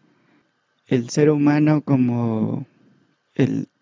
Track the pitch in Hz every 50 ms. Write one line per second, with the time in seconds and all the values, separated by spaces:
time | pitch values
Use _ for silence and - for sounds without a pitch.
0 | _ _ _ _ _ _ _ _ _ _ _ _ _ _ _ _ _ - 135 127
1 | 120 123 - 160 147 147 151 147 143 147 147 151 151 151 156 151 - - 139 127
2 | 127 123 120 120 120 117 110 110 110 110 117 123 - - _ _ _ _ _ _
3 | _ _ _ _ _ _ _ - 139 117 107 107 101 - _ _